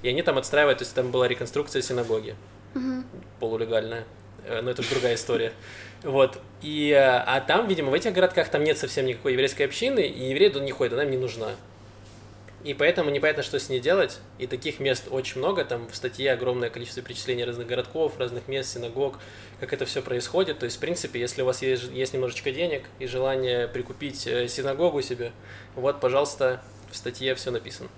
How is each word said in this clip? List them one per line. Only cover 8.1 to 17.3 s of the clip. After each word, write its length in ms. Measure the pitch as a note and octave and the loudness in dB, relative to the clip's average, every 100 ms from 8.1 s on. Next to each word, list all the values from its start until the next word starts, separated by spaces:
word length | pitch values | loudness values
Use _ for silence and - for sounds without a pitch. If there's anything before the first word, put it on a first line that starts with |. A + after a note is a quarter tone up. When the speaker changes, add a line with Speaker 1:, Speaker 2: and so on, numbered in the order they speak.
Speaker 1:
городках 360 | F#3 F#3 F3+ D#3+ | 4 4 4 2
там 140 | D3+ | 2
нет 140 | D3+ C#3+ | 2 2
совсем 280 | C3 - C3 | 0 0 0
никакой 280 | A#2 C#3+ | 0 0
еврейской 300 | B2+ C3+ - | 2 2 2
общины, 360 | C#3 - A#3+ C4+ D3 | 0 0 0 2 2
и 220 | - B2+ | 0 -2
евреи 180 | C3+ G3 | 4 4
туда 140 | C#3 C#3 | 4 -4
не 60 | |
ходят, 220 | A#2+ B2 | 0 0
она 100 | A#2 | 2
им 80 | C#3+ | 0
не 60 | C3 | 0
нужна. 300 | B2+ A2+ G#2+ G2+ - - - - - - - - - - | -2 -4 -6 -8 -12 -20 -20 -20 -20 -20 -20 -20 -20 -14
И 100 | D3 | -8
поэтому 360 | C3+ D3 F3 D3+ | 2 4 4 2
непонятно, 320 | C#3+ D3+ D3 | 4 2 2
что 140 | C3+ C#3 | 0 -2
с 100 | - | -2
ней 100 | C3 | -2
делать, 400 | B2+ F#3+ D3 - - - | 2 4 2 -2 -16 -10
и 80 | B2+ | -6
таких 320 | C3 D#3 - | -4 -6 -2
мест 240 | C#3 B2+ - | 0 0 0
очень 280 | C3 C3 - | -4 -4 -2
много, 240 | C#3+ F#3+ | 0 0
там 240 | D3 A#2+ A#2 | -2 -4 -6
в 80 | - | -6
статье 380 | - - C3+ | -6 -2 0
огромное 360 | B2 B2+ B2 A#2+ | 2 0 0 -2
количество 320 | A#2 A#2+ - | -4 -10 -10
перечислений 440 | B2 B2 - | -10 -10 -4